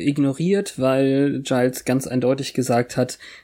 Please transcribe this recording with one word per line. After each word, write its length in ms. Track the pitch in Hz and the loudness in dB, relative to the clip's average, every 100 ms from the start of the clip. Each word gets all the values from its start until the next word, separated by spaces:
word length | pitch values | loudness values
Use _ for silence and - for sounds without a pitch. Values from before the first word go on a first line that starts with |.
| 143 | -2
ignoriert, 720 | 143 139 135 175 196 196 - | 2 0 0 0 0 -2 -2
weil 600 | 131 135 135 135 143 135 | 0 2 2 2 2 -2
Giles 460 | - 127 127 127 - | -2 0 0 0 -2
ganz 200 | 131 - | -2 0
eindeutig 460 | - 123 135 135 | 0 0 0 -2
gesagt 460 | - 123 120 120 135 | -4 0 0 0 -2
hat, 200 | 127 - - - | -4 -6 -18 -20